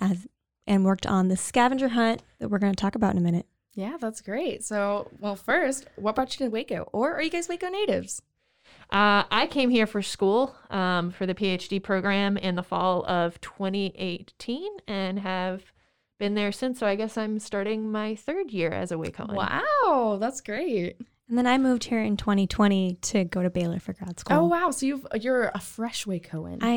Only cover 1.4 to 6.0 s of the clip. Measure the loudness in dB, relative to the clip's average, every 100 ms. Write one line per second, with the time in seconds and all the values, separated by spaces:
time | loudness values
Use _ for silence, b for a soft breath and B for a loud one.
1.4 | 0 4 4 4 2 4 2 0 -6 -8
2.4 | -2 0 2 2 0 2 2 4 2 2
3.4 | -2 _ _ -10 -8 -6 -8 -8 -8 -4
4.4 | -4 -4 -4 -2 0 -2 -6 -8 -6 -6
5.4 | 0 2 2 -2 -8 -4